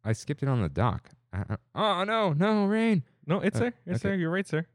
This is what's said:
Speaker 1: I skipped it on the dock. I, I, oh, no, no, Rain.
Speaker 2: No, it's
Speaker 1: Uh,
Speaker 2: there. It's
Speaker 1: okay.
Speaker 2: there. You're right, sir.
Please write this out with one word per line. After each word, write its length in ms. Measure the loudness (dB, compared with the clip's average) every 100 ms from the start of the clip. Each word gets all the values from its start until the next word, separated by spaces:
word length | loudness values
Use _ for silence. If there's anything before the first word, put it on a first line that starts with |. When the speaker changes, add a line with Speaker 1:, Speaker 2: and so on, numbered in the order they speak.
Speaker 1:
I 80 | -2
skipped 280 | -4 -4 -4
it 60 | 0
on 140 | 0
the 60 | 0
dock. 420 | 0 0 -2 -10 -20 _
I, 120 | -8 -6 -8 _
I, 260 | -2 0 0
oh, 40 |
no, 280 | 0 2 2
no, 320 | 2 2 4 2
Rain. 380 | 2 2 2 0 _ -4
Speaker 2:
No, 120 | 0
it's 160 | 0 0
Speaker 1:
Uh, 40 |
Speaker 2:
there. 140 | -2 -4 -6
It's 140 | -4
Speaker 1:
okay. 80 | -2
Speaker 2:
there. 60 | 0
You're 120 | -2
right, 160 | -2 -2
sir. 180 | -4 -6